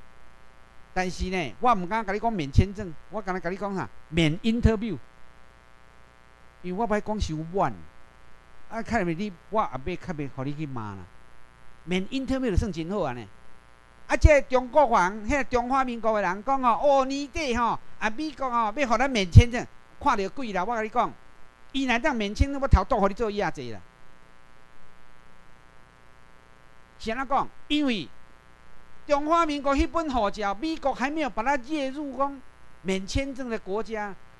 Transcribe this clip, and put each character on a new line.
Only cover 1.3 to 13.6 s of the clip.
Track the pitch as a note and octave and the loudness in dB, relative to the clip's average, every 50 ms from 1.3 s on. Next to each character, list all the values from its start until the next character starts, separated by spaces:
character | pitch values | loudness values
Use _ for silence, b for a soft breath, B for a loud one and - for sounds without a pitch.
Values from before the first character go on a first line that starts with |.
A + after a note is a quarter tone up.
| F#3 F#3 E3 B2 G#2 - | 0 -2 -2 -4 -4 2
我 | - B3 A#3+ | 4 4 4
毋 | F#3+ F3+ | 4 2
敢 | F3 G#3+ A3+ A3+ | 0 -2 -2 -2
甲 | G3+ | -2
你 | F#3+ G#3+ | -4 0
讲 | A3+ A#3 A3+ | 0 -2 0
免 | F#3+ D3+ C3+ | 0 -4 4
签 | C#3 - F#3 G3 G3+ | 6 6 6 6 0
证， | G3 G#3+ F3+ D3+ - - - | -8 -8 -8 -10 -12 -14 -10
我 | - G#3 | -10 -8
敢 | G#3+ F#3+ F3+ | -4 -4 -4
若 | F#3 | -2
甲 | F3 E3+ | -2 -4
你 | F#3 | -4
讲 | F#3+ G3+ G3+ G3 | -4 -4 -4 -4
啥？ | F#3 C#3+ - - - - - | -4 -4 -6 -8 -14 -14 -4
免 | D3+ E3 E3 D#3 D3+ F3 | 2 4 4 4 2 2
interview。 | - A3+ A3+ A#3+ G#3+ A3 A3+ G#3 G#3 A#3 F3+ B2 - - - - - - - - - - - - - - - - - - - - - - - - - - - - - - - - - | 0 0 0 6 6 4 4 4 0 -4 -6 -8 -10 -14 -18 -18 -18 -18 -18 -20 -20 -20 -20 -20 -20 -20 -20 -20 -20 -20 -20 -20 -20 -20 -20 -20 -20 -20 -20 -20 -20 -20 -20 -12 -8
因 | F3+ F3+ | -8 -2
为 | F#3+ | -2
我 | A#3 A3 | 0 2
歹 | G#3+ G#3 | 0 0
讲 | G#3 - G#3+ G#3+ | 0 -2 -2 0
伤 | - - D#3 D#3 D#3+ E3 F3 | 0 0 0 -4 -4 -4 0
远， | G3 F3+ C#3+ A2 F2+ E2 - - - - - - - - - - - - - - - - - | 2 2 2 0 -4 -10 -14 -16 -18 -18 -18 -20 -20 -18 -18 -18 -18 -18 -18 -14 -12 -12 -8
啊， | - A3+ | -6 -6
看 | A3+ G#3 G#3+ A#3 F#3+ | -4 0 0 2 2
咪 | F3 E3 | 2 0
你， | D#3 G#3 G#3+ F3+ - - - | -2 -4 -6 -6 -10 -14 -2
我 | F#3+ A3 | 0 0
后 | G#3+ - A#2 C3 C3 | 0 0 -2 -6 -6
尾 | E3+ F3+ | -4 -6
较 | D#3+ - - | -6 -6 -8
袂 | F3+ D3 D3 C3+ - | -6 -6 -6 -6 -6
互 | - C3 | -6 -4
你 | C#3 D3 | -4 -4
去 | C#3+ D#3+ | -4 -6
骂 | C#3 C3+ A#2+ A2 G#2 G2+ | -6 -6 -6 -6 -6 -8
啦。 | G2 F2+ - - - - - - - - - - - - - - - - | -10 -12 -14 -18 -20 -20 -18 -16 -16 -18 -18 -18 -18 -16 -16 -16 -14 -6
免 | D#3+ F3 F#3 F#3 - | -2 -2 -2 -2 -2
interview | B3+ C4+ C4+ - C4 C4 C4 B3 | -4 -6 -2 -2 -2 0 0 2
就 | F#3 D#3+ | 2 2
算 | - A3+ | 2 2
真 | E3+ D#3+ D#3+ E3 | -2 -4 -4 -4
好 | G3 G#3+ | -2 -2
安 | E3+ C3+ A#2+ | -2 -2 -4
尼。 | B2 A2 G2+ - - - - - - | -6 -10 -14 -16 -18 -16 -16 -16 -16